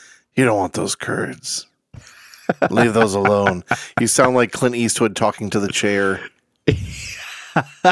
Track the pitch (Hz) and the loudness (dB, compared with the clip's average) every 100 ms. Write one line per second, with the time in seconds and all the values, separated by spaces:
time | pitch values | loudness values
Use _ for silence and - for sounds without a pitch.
0 | - - _ - 127 104 92 - 98 - | -20 -20 _ 0 2 2 0 -4 -4 -6
1 | - 113 107 - - - - _ _ - | -6 -4 -6 -8 -10 -10 -10 _ _ -20
2 | - - - - - - - 104 117 110 | -20 -20 -20 -20 -6 -2 0 2 2 4
3 | 110 98 98 101 101 90 - 120 - - | 2 2 0 2 2 -2 -4 -6 -4 -2
4 | 117 - 127 127 117 - 131 123 117 - | 0 4 4 4 0 0 -2 0 -2 2
5 | 117 92 110 - 107 104 101 - 104 101 | 0 2 -2 -2 -4 -2 -2 0 0 2
6 | 98 95 - - _ _ - - - - | 0 -2 -6 -20 _ _ 0 0 -4 -10
7 | - - - - - - - - 180 | -14 -14 -16 -18 -4 -4 -4 0 2